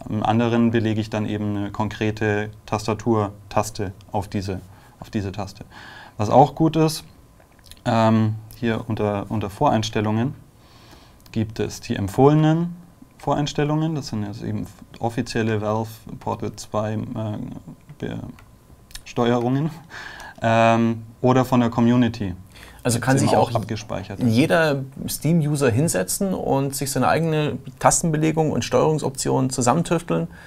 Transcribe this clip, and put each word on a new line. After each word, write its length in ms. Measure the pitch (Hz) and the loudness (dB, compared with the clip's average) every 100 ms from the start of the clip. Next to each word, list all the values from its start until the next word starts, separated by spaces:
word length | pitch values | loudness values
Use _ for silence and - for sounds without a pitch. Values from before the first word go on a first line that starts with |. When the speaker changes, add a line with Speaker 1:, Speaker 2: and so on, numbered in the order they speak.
| - | -8
Speaker 1:
Im 140 | 107 | -2
anderen 480 | 104 110 120 117 117 | 0 2 2 2 2
belege 300 | 113 110 107 | 2 0 -2
ich 100 | 104 | -2
dann 160 | 110 107 | -4 -4
eben 300 | 107 104 101 | -4 -4 -4
eine 140 | 101 | -6
konkrete 800 | 98 104 - 107 107 107 104 107 - - | -6 -6 -2 -4 0 0 0 -4 -10 -6
Tastaturtaste 1300 | 107 - 107 120 110 101 - - 110 98 - 95 - - | -4 -2 -2 0 0 0 -6 -4 -2 -2 -4 -8 -10 -8
auf 180 | 107 95 | -6 -4
diese, 320 | 107 95 90 - - - - | -6 -4 -6 -10 -20 -20 -20
auf 100 | - | -8
diese 220 | 107 98 | -6 -6
Taste. 320 | 104 95 - - - - - - - | -6 -10 -12 -20 -20 -20 -20 -12 -4
Was 140 | 104 | 4
auch 240 | 120 147 | 6 6
gut 220 | - 160 165 | 4 2 4
ist, 280 | 156 - - - - - - - - - | 2 0 -12 -20 -20 -20 -20 -20 -20 -8
ähm, 520 | 123 113 110 110 110 110 - - | 0 4 6 4 2 -2 -10 -4
hier 280 | 117 113 113 | -2 -2 -2
unter, 380 | 107 104 101 - | -2 0 -2 -4
unter 200 | 110 101 | -4 -4
Voreinstellungen 840 | - 143 113 107 110 107 110 135 - - - - - - - - - - | 0 0 2 0 -2 0 0 -2 -6 -16 -20 -20 -20 -20 -20 -20 -20 -8
gibt 260 | 113 110 - | -4 -4 -4
es 200 | 107 - | -6 -6
die 160 | - 113 | -6 -4
empfohlenen 800 | 98 131 139 156 156 160 175 - - - - - | 0 6 6 8 4 2 -2 -8 -18 -20 -20 -8
Voreinstellungen. 760 | 143 139 147 - 147 156 160 | -4 -2 -2 -2 0 0 -2
Das 140 | 151 135 | -4 -6
sind 160 | 107 | -6
jetzt 180 | 101 117 | -6 -6
eben 240 | 113 104 92 - - - | -6 -6 -8 -14 -20 -8
offizielle 640 | 113 127 113 117 110 107 | -6 -4 -4 -2 0 0
Valve 280 | 104 110 110 - - 131 | 0 -2 -4 -10 -16 -10
Portal 340 | 110 104 104 - | -6 -6 -8 -10
zwei, 380 | - 107 107 | -6 -4 -4
äh, 40 | 107 113 110 110 104 - - - - - - | -4 -6 -6 -6 -8 -10 -12 -16 -20 -20 -10
Be-, 200 | 117 113 107 - - - - - - - | -8 -8 -12 -16 -20 -20 -20 -20 -20 -20
Steuerungen, 680 | - - 120 120 120 139 156 - - - - - - - | -6 0 2 2 0 0 -2 -6 -16 -16 -16 -16 -18 -4
ähm, 600 | 113 113 113 113 113 113 - - | 2 6 6 6 2 0 -8 0
oder 240 | 123 131 | 4 4
von 160 | 127 123 | 4 4
der 100 | 120 | 4
Community. 640 | 120 117 123 117 - 98 90 - - - - | 4 4 4 2 0 -6 -8 -14 -20 -20 -6
Speaker 2:
Also 120 | 127 113 | -2 0
Speaker 1:
Gibt's 100 | 131 | 2
Speaker 2:
kann 100 | 131 | 4
Speaker 1:
eben 120 | 107 | 4
Speaker 2:
sich 80 | 113 | 4
Speaker 1:
auch 140 | - | 2
Speaker 2:
auch 40 | |
Speaker 1:
abgespeichert. 680 | 117 107 110 - 98 98 98 | -2 -4 -6 -6 -8 -8 -2
Speaker 2:
jeder 640 | 120 113 160 175 156 135 131 - - | 2 4 4 4 2 0 -4 -10 -8
Steam-User 640 | - 147 170 147 147 131 | -4 0 2 2 2 2
hinsetzen 640 | 110 165 180 185 - 196 | 2 2 0 -2 -2 -2
und 400 | 185 - 135 139 | -2 -2 0 -2
sich 160 | 135 139 | -4 -4
seine 160 | 131 104 | 0 2
eigene 500 | 131 165 151 147 123 - - | 2 0 0 -2 -4 -10 0
Tastenbelegung 720 | 139 - 170 151 156 160 156 | 2 2 0 0 0 0 0
und 140 | - | -2
Steuerungsoptionen 840 | - 120 151 156 131 - 139 131 131 | 0 2 2 0 -2 -4 -2 0 0
zusammentüfteln 760 | 135 120 160 165 165 - 165 165 - | 2 2 2 2 -2 0 -2 -2 -8